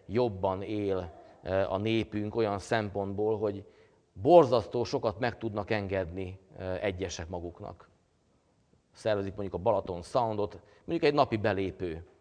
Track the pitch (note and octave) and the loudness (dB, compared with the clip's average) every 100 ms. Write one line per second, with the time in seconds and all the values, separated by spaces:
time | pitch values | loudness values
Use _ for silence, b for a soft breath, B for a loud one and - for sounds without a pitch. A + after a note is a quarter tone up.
0 | - A2 B2 F#2 F#2+ F#2+ G#2+ G#2+ G2+ F#2 | -4 0 0 0 -2 -2 -4 -4 0 -2
1 | F2 B B B - F#2+ G2 F#2+ A2 A2+ | -4 B B B -2 0 0 0 2 0
2 | G#2 G#2+ G#2 A#2 G#2+ G2 - A2+ G#2 G2+ | 0 -4 -4 0 0 -2 -2 -2 0 -4
3 | G2 G2 G#2+ G#2+ G#2+ G2+ - B B B | -4 -2 0 0 -2 -4 -12 B B B
4 | _ F#2+ B2 F3 C3 A#2+ - B2 A2+ C3+ | _ -2 10 10 10 4 2 -2 0 0
5 | A2+ F#2+ B2 - A2+ G#2 G2 G#2+ G2 F#2+ | 0 0 -4 -2 -6 -6 -2 -2 0 -2
6 | E2+ F2+ F#2 F#2+ - - F#2 F#2 G#2 F2+ | -2 -6 -8 -10 -18 -12 -6 -4 -4 -4
7 | F#2 - F#2 F2+ E2+ - G2+ F#2 - _ | -6 -6 -8 -8 -8 -12 -14 -14 -20 _
8 | _ _ _ _ _ _ _ _ _ - | _ _ _ _ _ _ _ _ _ -6
9 | A2 G#2 G2 G2+ G2 F2+ G#2+ G2 F#2+ F2 | -2 0 -2 -6 -6 -2 2 0 -2 -10
10 | F2 B2+ A2+ G#2 G#2 - B B - E3 | -2 0 0 0 -2 -4 B B -6 0
11 | D3 D3 B2+ A2 G#2+ F#2+ F#2+ - F2 D#2+ | 2 4 2 2 0 0 -2 -4 -8 -8
12 | - _ | -12 _